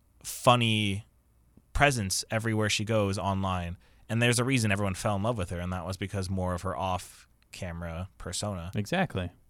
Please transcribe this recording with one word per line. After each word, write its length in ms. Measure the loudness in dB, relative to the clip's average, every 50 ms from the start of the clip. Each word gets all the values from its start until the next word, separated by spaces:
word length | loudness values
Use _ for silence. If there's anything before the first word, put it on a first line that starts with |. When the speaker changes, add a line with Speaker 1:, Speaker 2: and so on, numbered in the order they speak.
| _ _ _ _ -14
Speaker 1:
funny 840 | -12 -10 2 6 6 6 6 6 4 4 2 2 0 0 -2 -6 -12 _ _ _ _ _ _ _ _ _ -20 _ _
presence 520 | 2 4 4 4 4 2 0 0 -2 -2 -2 -2
everywhere 380 | -2 0 0 0 2 2 2 2
she 160 | 0 0 0
goes 340 | 2 2 2 2 2 0 0
online. 580 | 0 0 0 0 0 0 -2 -2 -4 -6 -8 -12 -16 -20 -20 -20 -8 -2
And 120 | 0 4
there's 180 | 4 4 4 4
a 60 | 2
reason 280 | 2 2 2 4 2
everyone 220 | 2 2 2 0 -2
fell 220 | -2 -2 -2 0
in 60 | 0
love 160 | 0 -2 -2 -2
with 120 | -4 -4
her, 80 | -4 -6
and 120 | -4 -4
that 140 | -6 -6 -6
was 100 | -6 -6
because 320 | -6 -6 -4 -4 -4 -4 -2
more 260 | -2 -2 -2 -2 -2
of 80 | -2
her 140 | -4 -4 -4
off-camera 1300 | -2 -2 -2 -2 -4 -6 -10 -16 -20 -20 _ _ _ _ _ -12 -10 -10 -8 -8 -8 -8 -6 -6 -6 -8 -8 -10 -12
persona. 520 | -10 -8 -6 -4 -4 -4 -4 -6 -8 -4 -4
Speaker 2:
Exactly. 560 | -4 -2 0 0 0 0 0 0 -4 -4 -4 -6 -12 _